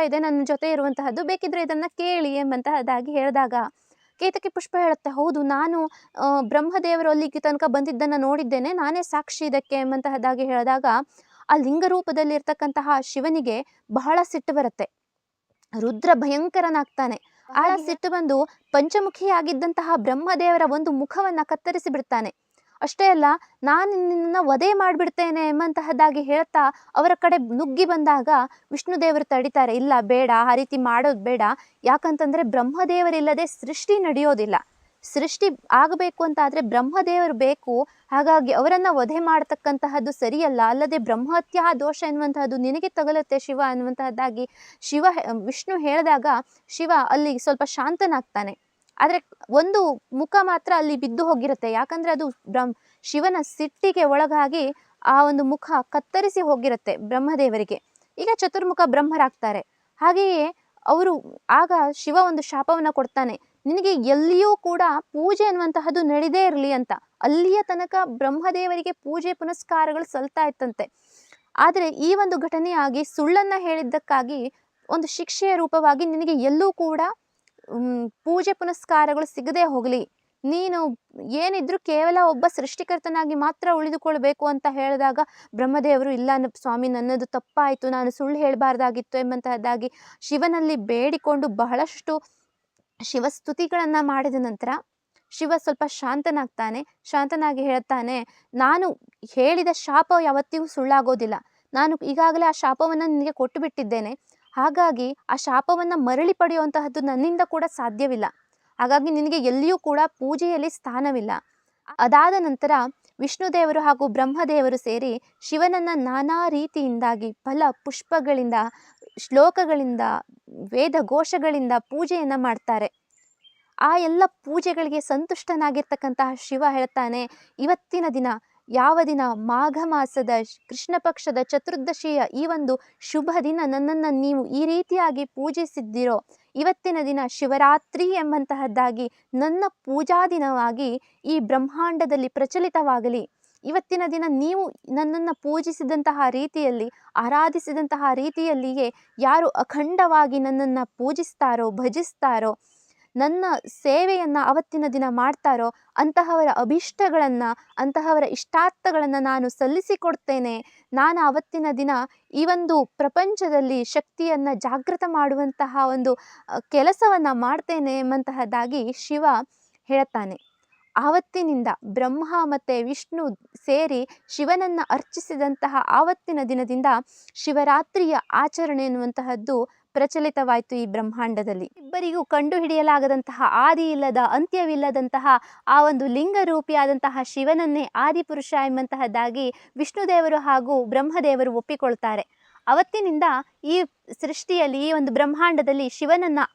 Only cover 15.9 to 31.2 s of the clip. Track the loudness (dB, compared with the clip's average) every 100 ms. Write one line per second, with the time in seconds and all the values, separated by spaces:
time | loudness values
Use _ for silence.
15.9 | 0 4 4 2 -2 -2 -2 0 -2 -4
16.9 | -4 -6 -6 _ _ -4 0 2 0 -2
17.9 | -4 -4 -2 0 0 0 _ _ 0 2
18.9 | 0 -2 -2 0 0 0 -4 -4 -4 -2
19.9 | 0 0 -2 -2 0 2 2 2 0 -2
20.9 | -2 -2 -2 -2 -2 -4 -4 -4 -6 -4
21.9 | -6 -2 -4 -4 -10 _ _ _ -8 -6
22.9 | 2 4 6 4 2 -4 _ 2 2 2
23.9 | 0 0 0 0 0 2 2 2 2 2
24.9 | 2 0 -2 -2 -2 -2 0 -2 -2 -2
25.9 | 4 4 2 0 0 0 2 2 0 _
26.9 | 2 2 4 2 2 0 -2 -2 2 2
27.9 | 2 2 2 4 2 2 -6 _ -8 -4
28.9 | 0 2 2 0 0 0 2 2 2 2
29.9 | 2 4 2 4 4 4 2 0 -2 2
30.9 | 2 2 0